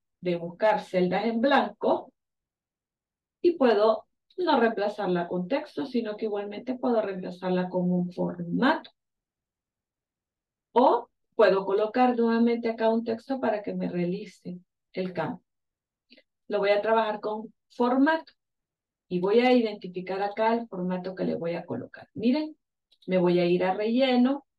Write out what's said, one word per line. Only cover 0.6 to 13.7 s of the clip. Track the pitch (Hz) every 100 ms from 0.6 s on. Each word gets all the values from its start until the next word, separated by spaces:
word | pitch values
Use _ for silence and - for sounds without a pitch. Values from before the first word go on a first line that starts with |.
| 214 208
celdas | - 185 180 185 220
en | 226
blanco | 277 277 - - 226 - - _ _ _ _ _ _ _ _ _ _ _ _ _
y | 349
puedo | 339 254 202 214 - - _ _ -
no | 349 277
reemplazarla | 233 202 208 208 196 175 175
con | 180 180
texto, | 277 294 - 269
sino | 240 214 208
que | 220
igualmente | 202 202 208 -
puedo | 247 262 226
reemplazarla | 196 185 180 180 185 180 180
con | 180 180
un | 180 180
formato. | - 175 175 170 175 247 320 - _ _ _ _ _ _ _ _ _ _ _ _ _ _ _ _ _ _
O | 226 269 466 - _ _ -
puedo | 208 190 190
colocar | 196 214 247 254 233
nuevamente | 233 226 233 233 233
acá | 226 226
un | 226
texto | 226 226 - 262
para | 247 208
que | -